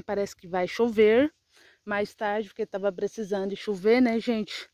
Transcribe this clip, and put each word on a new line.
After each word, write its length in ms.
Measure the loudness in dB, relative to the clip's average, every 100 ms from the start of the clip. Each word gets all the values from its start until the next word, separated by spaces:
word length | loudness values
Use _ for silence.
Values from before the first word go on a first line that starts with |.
| -4
Parece 300 | -4 -4 -6
que 100 | -6
vai 220 | -4 -2
chover 680 | 0 0 4 6 6 2 _ _ _ _ _ -8
mais 280 | -4 -4
tarde, 360 | -4 -4 -4 -6
porque 160 | -8 -8
tava 260 | -4 -4
precisando 600 | -2 -6 -6 -4 -4 -4
de 40 | -6
chover, 460 | -6 -2 4 4
né, 180 | 4 2
gente? 500 | -2 -2 -4 -8 -14